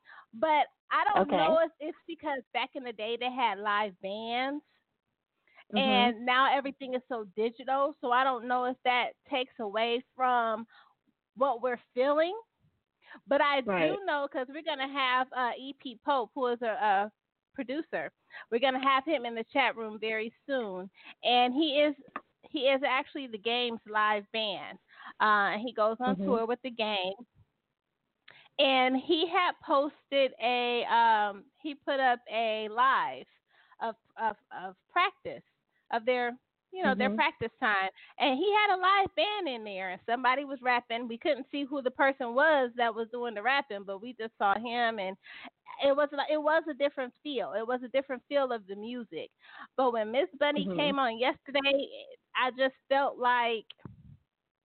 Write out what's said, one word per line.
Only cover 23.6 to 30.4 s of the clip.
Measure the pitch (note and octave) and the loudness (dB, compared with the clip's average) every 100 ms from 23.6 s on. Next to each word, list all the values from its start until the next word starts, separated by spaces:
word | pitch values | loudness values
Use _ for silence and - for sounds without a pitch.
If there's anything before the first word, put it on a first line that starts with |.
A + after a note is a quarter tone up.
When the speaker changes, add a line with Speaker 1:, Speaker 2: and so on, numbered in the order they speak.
| B3 A3+ - | -2 -4 -4
Speaker 1:
live | G#3+ G#3+ G#3+ G3+ | 0 2 0 -2
band. | A3+ G#3+ E3+ - F#3+ _ - - - | -4 -4 -4 -10 -16 _ -20 -20 0
Uh, | G#3+ G#3 G3 G3+ | 2 4 4 0
he | A#3+ | -4
goes | A3 G#3+ A3+ | 0 0 2
on | B3+ F#3 | 0 0
Speaker 2:
Mm-hmm. | |
Speaker 1:
tour | G3 A#3+ A3+ | 2 2 0
with | A#3+ | -4
the | C4 | -6
Game, | A3+ G#3+ G#3 F#3 G3 A#3+ _ _ _ _ _ _ _ _ _ _ - - - | -4 -2 0 -2 -6 -12 _ _ _ _ _ _ _ _ _ _ -20 -10 0
and | C#4 C4 B3+ C4 | 2 4 4 2
he | C4 D#4+ E4 | 2 0 2
had | F4+ F4+ - | 0 0 -2
posted | - C#4+ C#4+ - _ C#4 C4 - | 0 0 0 -6 _ 0 0 0